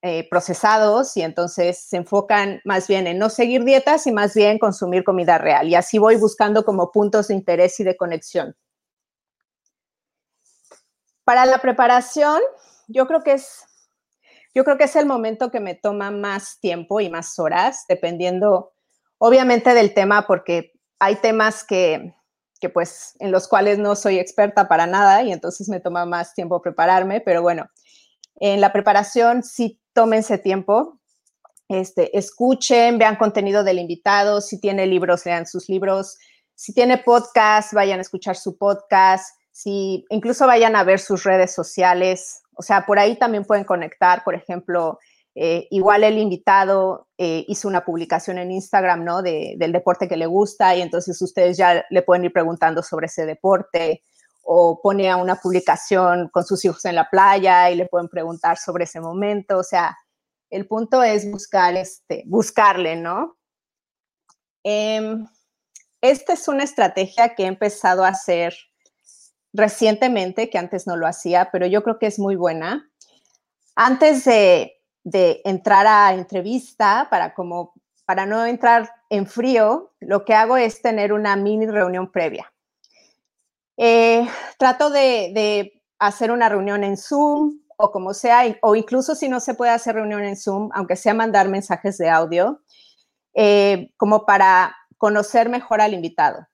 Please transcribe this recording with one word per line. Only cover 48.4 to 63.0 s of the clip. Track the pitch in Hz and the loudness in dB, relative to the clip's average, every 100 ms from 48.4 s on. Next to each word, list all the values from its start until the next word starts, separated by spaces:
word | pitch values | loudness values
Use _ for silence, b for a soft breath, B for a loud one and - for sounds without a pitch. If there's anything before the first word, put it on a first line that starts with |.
| 180 | -8
Instagram, | 185 190 202 185 170 | -10 -2 0 2 -2
¿no? | 170 175 | -2 -4
De, | 180 160 - - | -4 -4 -6 -6
del | 165 | -2
deporte | 175 180 180 185 | -2 0 -2 -2
que | 170 | -4
le | 165 | -2
gusta, | 185 208 - 185 | 0 -2 0 2
y | 180 | 2
entonces | 175 170 180 175 | 0 -6 -6 -8
ustedes | 185 - 180 180 | -6 0 0 2
ya | 185 170 - | 2 2 0
le | 185 | -2
pueden | 180 180 | 2 0
ir | 175 | 2
preguntando | 170 165 170 165 165 | -2 -2 0 -2 -2
sobre | 170 160 160 | -6 -8 -8
ese | - 160 | -8 -8
deporte, | 151 190 190 196 170 165 165 _ _ _ _ | -4 0 0 0 -4 -2 -4 _ _ _ _
o | - 170 170 165 | 0 4 4 2
pone | 202 196 190 | -2 0 0
a | 180 | 0
una | 180 185 | -2 -2
publicación | 185 180 180 - - 190 185 175 165 | -2 -2 0 -2 0 2 2 0 -2
con | - | -4
sus | 170 190 190 | -2 -2 -2
hijos | 165 190 | -4 -6
en | 170 | -2
la | 160 | 0
playa | 190 196 196 185 180 180 | 4 4 4 4 4 4
y | 175 | 2
le | 180 | -2
pueden | 175 175 | -4 -6
preguntar | 180 165 165 170 170 | -8 -8 -6 -4 -4
sobre | - 175 170 | -6 -6 -6
ese | 165 | -8
momento. | 165 175 202 208 190 196 | -12 -6 -4 -6 -4 -4
O | |
sea, | 185 185 170 165 _ _ _ _ _ | -2 -4 -4 -8 _ _ _ _ _
el | 185 196 | -12 -8
punto | 220 226 262 | -6 -2 2
es | 240 208 208 | 2 0 -4
buscar, | 202 - 196 180 180 | -12 -4 0 0 0
este, | 185 - _ 170 - | -8 -14 _ -12 -4
buscarle, | 196 208 - 208 185 175 | -2 -2 2 2 2 -2
¿no? | 165 | -4